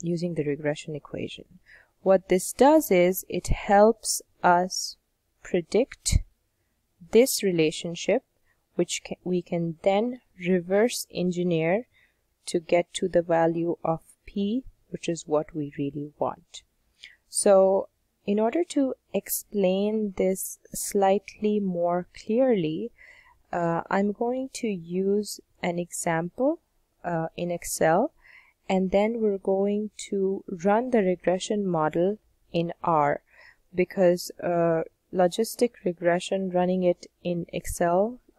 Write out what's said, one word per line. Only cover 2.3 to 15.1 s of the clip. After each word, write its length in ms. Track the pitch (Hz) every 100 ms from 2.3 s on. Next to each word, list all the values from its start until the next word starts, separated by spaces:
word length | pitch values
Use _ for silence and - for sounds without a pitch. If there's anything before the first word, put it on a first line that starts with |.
| 185 -
does 380 | - 269 311 302
is 340 | 185 175 185 -
it 200 | 180 -
helps 720 | - - 202 214 226 - - - _
us 540 | 175 175 185 - - - _ _ _ _
predict 760 | - 185 165 202 269 - - - - _ _ _ _ _ _ _ 170
this 320 | 220 262 -
relationship, 800 | 196 175 156 - 170 170 - 220 - _ _ _ _
which 280 | - 175 -
ca-, 120 | - -
we 180 | - 180
can 340 | - 175 170 160
then 380 | 196 196 240 254 _ - 175
reverse 580 | 185 170 202 233 - -
engineer 760 | - 180 175 180 165 160 196 247 _ _ _ _ _ -
to 140 | 180
get 320 | 165 175 170
to 140 | - 185
the 140 | 175
value 540 | 170 165 165 170 170 165
of 160 | - 165 - _
p, 400 | - - 202 240 - - _
which 180 | 175
is 180 | -